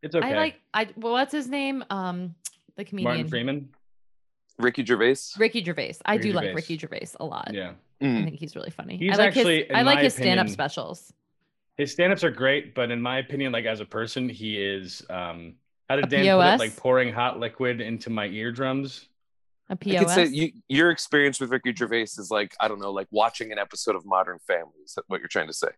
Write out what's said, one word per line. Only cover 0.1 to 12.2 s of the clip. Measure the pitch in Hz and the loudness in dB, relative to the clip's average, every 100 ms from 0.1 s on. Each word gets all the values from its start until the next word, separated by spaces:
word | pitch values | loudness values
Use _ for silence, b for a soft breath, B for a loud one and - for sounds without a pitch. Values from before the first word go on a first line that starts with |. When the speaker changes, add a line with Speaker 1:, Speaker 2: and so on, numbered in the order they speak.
| 165 | 0
Speaker 1:
okay. | 233 | 0
Speaker 2:
I | 294 | 2
like, | 311 - _ | 0 -2 _
I, | 214 220 - | -4 -2 -4
well, | 226 | -2
what's | 240 269 | 0 0
his | 302 254 | -2 -4
name? | 285 277 269 - | -4 -4 -6 -6
Um, | 196 185 180 180 170 - _ _ - | -6 -4 -6 -8 -10 -16 _ _ -16
the | 202 | -12
comedian. | 202 - 165 | -4 -2 -2
Speaker 1:
Martin | 156 | -2
Freeman? | 127 120 143 139 _ _ _ _ _ _ _ _ _ | -4 -2 -4 -8 _ _ _ _ _ _ _ _ _
Speaker 3:
Ricky | 120 123 113 | 0 0 0
Gervais? | 120 117 135 - - | 4 4 4 -2 -2
Speaker 2:
Ricky | 220 226 | 0 0
Gervais. | 175 160 127 - - | -6 -6 -6 -6 -2
I | 214 | 0
Speaker 1:
Ricky | 220 | 0
Speaker 2:
do | |
like | 175 98 | -2 -2
Speaker 1:
Gervais. | 95 | -6
Speaker 2:
Ricky | 165 160 | -6 -8
Gervais | - - - - | -8 -12 -12 -12
a | 160 | -10
lot. | - - | -10 -8
Speaker 1:
Yeah. | - 90 87 _ _ | -8 -10 -14 _ _
Speaker 2:
I | 139 | 0
Speaker 3:
Mm. | 117 160 | 0 -2
Speaker 2:
think | - | -6
he's | 160 - | -12 -12
really | - | -14
funny. | - - 175 | -12 -12 -4
Speaker 1:
He's | 175 | 0
Speaker 2:
I | 202 | 4
like | 220 | 4
his, | 269 | 6
Speaker 1:
actually, | 233 160 - | 4 4 2
in | 220 | 2
Speaker 2:
I | |
like | 254 285 | 4 6
Speaker 1:
my | |
Speaker 2:
his | 285 | 4
stand-up | - 190 185 | 4 2 2
Speaker 1:
opinion, | 185 | 0
Speaker 2:
specials. | 202 147 - 113 - - _ _ _ _ _ _ - | -2 -4 -4 -10 -12 -16 _ _ _ _ _ _ -6
Speaker 1:
his | 143 | -4
stand-ups | - 175 196 | 2 2 4